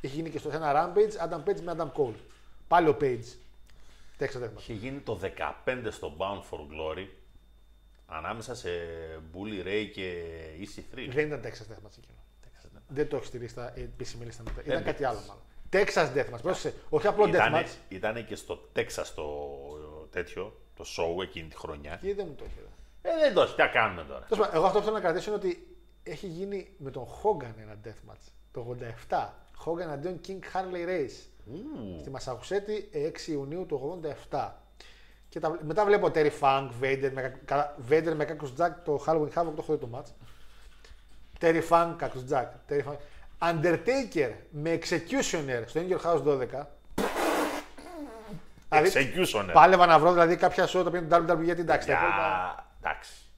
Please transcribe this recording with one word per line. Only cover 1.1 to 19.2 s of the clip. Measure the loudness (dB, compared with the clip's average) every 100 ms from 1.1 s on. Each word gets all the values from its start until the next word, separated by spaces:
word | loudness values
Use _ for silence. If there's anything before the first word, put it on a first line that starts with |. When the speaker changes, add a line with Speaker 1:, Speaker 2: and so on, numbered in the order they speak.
| 2 -4
Speaker 1:
Adam | -4 -2
Page | -2
με | -2 -4
Adam | -4 0
Cole. | 0 -2 -16 -20 -20 -20 4
Πάλι | 6 6
ο | 4
Page. | 2 0 -8 -16 -20 -20 -20 -18 -18 -18 -18 -6
Texas | -6 -4
Deathmatch. | -10 -10
Speaker 2:
Είχε | -12
γίνει | -10 -8 -10
το | -6 -4
δεκαπέντε | -6 -4 -6 -2 -4 -2 -6
στο | -6 -10 -4
Bound | -6 -6
for | -10 -14
Glory, | -12 -8 -6 -6 -10 -16 -20 -20 -20 -20 -20 -20 -20 -20 -14
ανάμεσα | -10 -8 -8 -8 -8
σε | -6 -6 -6 -10 -12 -12 -14
Bully | -10 -8 -6 -4
Ray | -4 -4
και | -8 -8 -8 -10 -12 -14 -14
E | -14 -14
C | -14 -12
three. | -4
Speaker 1:
Δεν | -2 -2
ήταν | -6
Texas | -10
Deathmatch | -14 -16 -18 -18 -20
εκείνο. | -20 -20 -20 _
Speaker 2:
Texas | -20 -20 -20
Deathmatch. | -20 -10
Speaker 1:
Δεν | -4 -2
το | -2
έχω | -6
στη | -10
λίστα, | -12 -10 -12 -10
ε, |
επίσημη | -12 -10 -10 -10 -12
λίστα | -12
μετά. | -10 -8
Speaker 2:
Δεν | -2
Speaker 1:
Ήταν | -2
κάτι | -2 -2
Speaker 2:
πειράζει. | -2 -2
Speaker 1:
άλλο | -10
μάλλον. | -18 -20 -16 0
Texas | 2 4 2 2 0
Deathmatch, | -2 -4
πρόσεξε. | -4 -2 -4 -8 -2
Όχι | 2 2
απλό | 6 6
Speaker 2:
Ήτανε, | 8 6 4
Speaker 1:
Deathmatch. | -2 -10 -14
Speaker 2:
ήτανε | -6 -4 -4
και | -8 -12
στο | -10 -12 -6 -4
Texas | -2 -4 -8
το | -8